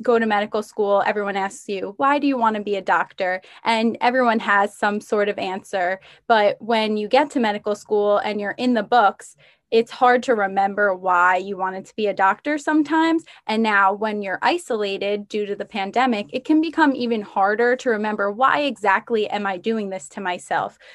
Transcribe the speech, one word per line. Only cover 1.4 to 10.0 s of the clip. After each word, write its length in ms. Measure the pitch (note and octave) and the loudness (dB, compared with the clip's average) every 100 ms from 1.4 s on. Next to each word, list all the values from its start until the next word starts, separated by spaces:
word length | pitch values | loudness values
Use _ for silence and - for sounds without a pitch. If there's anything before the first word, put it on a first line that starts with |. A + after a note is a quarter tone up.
| F#3+ - - | -6 -8 -10
you, 280 | G3 F#3+ G3+ | -8 -8 -2
"Why 220 | C#4 C#4+ | 0 2
do 80 | C#4+ | 0
you 100 | C4+ | 0
want 200 | A3+ G#3+ | 0 0
to 60 | |
be 140 | G#3 G3+ | -4 -4
a 60 | |
doctor?" 580 | F#3+ F3 F3+ - F#3 F#3 - - | 0 0 0 -4 -4 -4 -8 -8
And 320 | - A3+ A3+ - | -2 0 0 2
everyone 380 | A#3+ B3 B3 A3 | 0 2 2 2
has 360 | A3 G3+ G3+ - | 2 2 2 0
some 240 | G#3+ G#3 | -2 -2
sort 300 | - G#3+ G#3 | -2 -2 0
of 80 | G3+ | -2
answer. 600 | G3 F#3+ - G3 F3+ F#3+ - - - | -6 -8 -8 -4 -2 -4 -10 -20 0
But 340 | A3+ G3+ F#3+ | 4 4 0
when 380 | G#3+ A3+ A3 G#3+ | -2 0 0 -2
you 100 | G#3 | 2
get 220 | B3+ D4 | 2 2
to 100 | C#4+ | 0
medical 340 | A3+ G#3 G#3 | -2 -2 -4
school 440 | G3+ - G#3+ G#3 G3+ | -6 -2 0 2 2
and 200 | - G#3 | 0 -4
you're 120 | G3+ - | -6 -2
in 160 | B3 | 0
the 80 | A#3+ | 0
books, 520 | G#3 A#3+ G3+ - - - _ _ _ | 2 4 4 0 -10 -20 _ _ _
it's 200 | A3+ A3+ | 0 0
hard 320 | - | 2